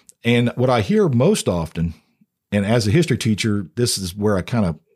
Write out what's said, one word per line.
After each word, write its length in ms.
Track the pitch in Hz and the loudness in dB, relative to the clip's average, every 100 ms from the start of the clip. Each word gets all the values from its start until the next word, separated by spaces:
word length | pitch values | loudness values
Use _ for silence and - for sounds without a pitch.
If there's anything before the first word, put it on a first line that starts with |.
| _ _ | _ _
And 260 | 117 120 120 - | 0 2 0 0
what 140 | 127 | 2
I 120 | 123 | 2
hear 260 | 98 214 185 | 2 2 2
most 380 | 117 147 214 - | 2 2 2 0
often, 460 | 90 78 - 82 - _ _ _ _ _ | -2 -4 -4 -6 -6 _ _ _ _ _
and 140 | 104 98 | -2 0
as 220 | 120 104 | 0 2
a 40 | |
history 260 | 135 135 120 | 2 2 0
teacher, 520 | 113 104 113 104 90 - | 0 -2 0 -2 -4 -4
this 220 | 120 - | -2 -2
is 180 | 92 101 | -6 -4
where 220 | 104 98 | 0 0
I 40 | |
kind 240 | 87 120 95 | -2 -2 -2
of 140 | 78 _ | -4 _